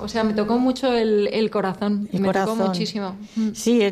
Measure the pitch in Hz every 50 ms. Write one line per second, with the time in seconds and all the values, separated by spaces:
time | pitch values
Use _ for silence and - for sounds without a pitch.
0 | - 208 220 233 220 220 208 214 208 214 233 240 254 262 254 262 - 262 247 233
1 | 226 220 214 208 208 202 - 208 220 208 214 214 190 190 180 - 208 208 208 202
2 | 208 - - 185 196 190 190 196 196 208 226 226 190 190 185 175 175 175 - 220
3 | 202 185 190 196 208 - - 220 220 214 208 - - 226 240 240 208 202